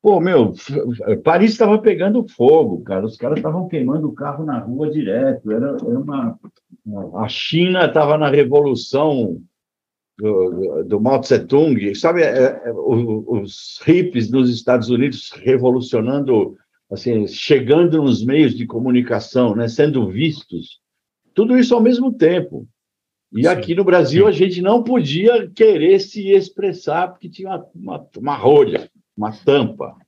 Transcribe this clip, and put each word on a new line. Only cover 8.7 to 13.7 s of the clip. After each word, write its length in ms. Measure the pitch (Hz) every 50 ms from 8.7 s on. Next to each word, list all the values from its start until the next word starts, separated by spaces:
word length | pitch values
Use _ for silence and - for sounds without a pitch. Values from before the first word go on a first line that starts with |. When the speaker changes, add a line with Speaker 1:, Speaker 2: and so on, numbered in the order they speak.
| 127 - - - - 135 151 156 147 131 113 95 82 78 - _ _ _ _ _ _ _ _ _ _ _ _ _ _ -
Speaker 1:
do, 320 | 104 107 104 95 92 92
do, 340 | 85 87 95 87 71 76 -
do 160 | - 104 104
Mao 200 | 110 127 135 123
Tse 180 | 131 - 131 107 -
Tung, 480 | - 135 143 160 160 131 104 98 101 101
sabe? 280 | - - 165 175 175
É, 400 | 160 135 110 131 127 135 - - -
é, 60 | 120
o, 680 | 113 101 - 107 123 113 120 113 107 107 - - 123 107
os 380 | 98 95 - - - -